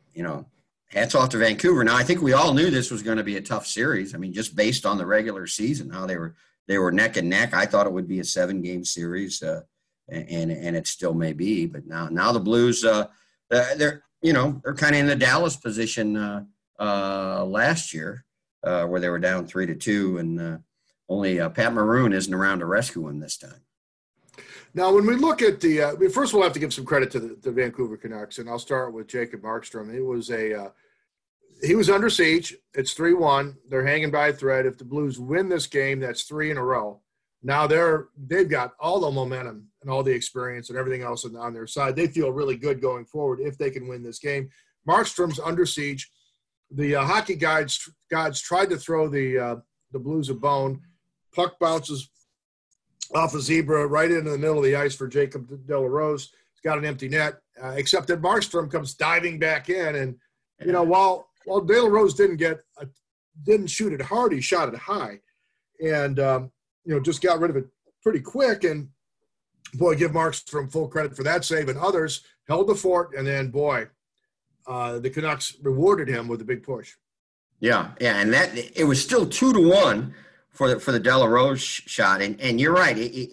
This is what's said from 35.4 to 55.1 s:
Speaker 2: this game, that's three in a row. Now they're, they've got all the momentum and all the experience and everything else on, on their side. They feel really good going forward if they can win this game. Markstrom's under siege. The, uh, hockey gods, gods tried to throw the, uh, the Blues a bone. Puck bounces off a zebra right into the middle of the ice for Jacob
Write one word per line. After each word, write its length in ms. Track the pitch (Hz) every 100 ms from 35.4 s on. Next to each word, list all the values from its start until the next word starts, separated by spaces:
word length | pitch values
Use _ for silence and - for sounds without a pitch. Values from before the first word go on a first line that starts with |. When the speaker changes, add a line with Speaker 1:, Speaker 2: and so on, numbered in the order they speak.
| 190
Speaker 2:
this 180 | 175 -
game, 320 | 147 135 135
that's 240 | 127 117
three 280 | - 151 151
in 60 | 143
a 60 |
row. 380 | 127 127 107 104 _ _ _ _
Now 240 | 127 143 151
they're, 400 | 156 170 156 - -
they've 320 | 131 175 180
got 240 | 147 123 -
all 220 | 156 190
the 100 | 160
momentum 560 | 139 127 127 123 107 104 _
and 100 | 135
all 120 | 135
the 100 | 135
experience 560 | 123 - 127 123 123 120
and 100 | 123
everything 220 | 131 127
else 240 | 123 120 123
on, 100 | 117
on 180 | 120
their 140 | 113 110
side. 300 | - 139 131
They 100 | 165
feel 240 | 147 139
really 240 | 131 139 123
good 240 | 143 131
going 240 | 127 123
forward 380 | 117 151 143 127
if 160 | 143 139
they 140 | 143
can 180 | 135 123
win 140 | 127
this 160 | 120 117
game. 300 | 143 139 135 _ _ _ -
Markstrom's 540 | 185 - - 180 147
under 240 | 156 170 175
siege. 440 | - 143 139 - _ _ _ _ _ _
The, 220 | 139 143 143
uh, 80 |
hockey 320 | 135 202 214 170
gods, 540 | 160 156 147 - - _ -
gods 300 | 160 160 131
tried 300 | - 175 196
to 80 | 170
throw 320 | 131 165 156
the, 280 | 143 131 127
uh, 180 | 120 120 - _ _
the 80 | 131
Blues 300 | 127 156 135
a 40 |
bone. 460 | 123 143 139 135 135 - _ _ _ _ -
Puck 240 | 175 -
bounces 500 | 170 165 139 143 123 _ _ _ _ _ _ _ _ - -
off 220 | 160 160 151
a 60 |
zebra 440 | 135 165 147 151 143
right 220 | 151 165
into 200 | 170 156
the 80 | 143
middle 200 | 151 156
of 60 |
the 100 | 135
ice 220 | 143 143 139
for 100 |
Jacob 400 | 131